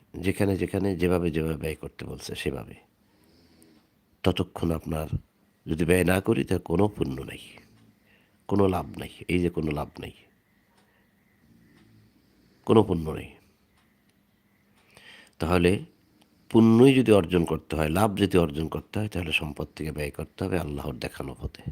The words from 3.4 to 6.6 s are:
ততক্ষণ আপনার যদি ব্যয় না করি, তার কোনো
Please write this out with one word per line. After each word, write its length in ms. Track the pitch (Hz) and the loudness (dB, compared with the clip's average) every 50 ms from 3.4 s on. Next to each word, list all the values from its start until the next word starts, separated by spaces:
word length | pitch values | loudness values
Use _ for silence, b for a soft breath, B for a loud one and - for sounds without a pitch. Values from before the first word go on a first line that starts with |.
| b b b b b b b b b b b b _ _ _ _ | b b b b b b b b b b b b _ _ _ _
ততক্ষণ 480 | - 92 87 - 87 - - - 90 82 | 0 0 2 0 -2 -6 -6 -4 -4 -2
আপনার 360 | 80 78 - 80 80 78 78 76 - - - _ _ _ _ _ _ _ - | -2 -4 -4 -6 -6 -6 -4 -4 -6 -8 -8 _ _ _ _ _ _ _ -8
যদি 180 | - 82 78 85 | -6 -4 0 2
ব্যয় 200 | 78 90 90 85 | 4 4 4 4
না 160 | 85 92 95 | 4 2 2
করি, 240 | - 110 113 - - | 2 0 0 0 0
তার 140 | - 92 | -2 -2
কোনো 300 | 85 | -4